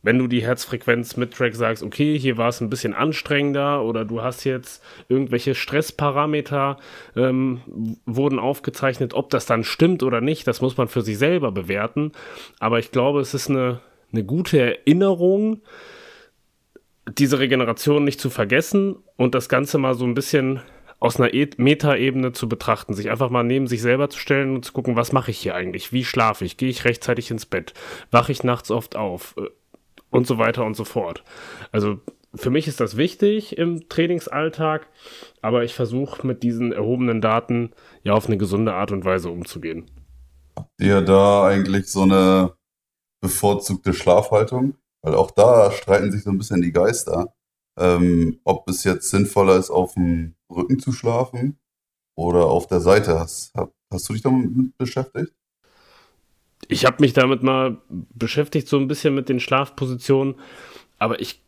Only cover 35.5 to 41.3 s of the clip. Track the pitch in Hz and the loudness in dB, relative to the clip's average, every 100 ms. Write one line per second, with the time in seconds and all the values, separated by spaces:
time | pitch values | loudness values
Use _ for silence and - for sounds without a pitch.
35.5 | 120 117 - 120 123 139 - 131 123 120 | 0 -2 -4 -4 -2 -6 -6 -6 -2 -2
36.5 | 117 120 - 107 123 123 113 110 113 - | -2 -2 -2 -2 0 0 0 2 0 0
37.5 | 120 117 _ - - 101 107 104 104 98 | -2 -2 _ -20 -8 2 2 2 0 0
38.5 | 101 110 92 104 98 92 92 87 87 87 | 0 0 0 -2 -2 0 0 -2 -10 -12
39.5 | 85 80 80 - - - - - _ _ | -10 -10 -10 -14 -20 -20 -20 -20 _ _
40.5 | - - _ 98 98 92 98 101 | -16 -16 _ 4 4 6 6 8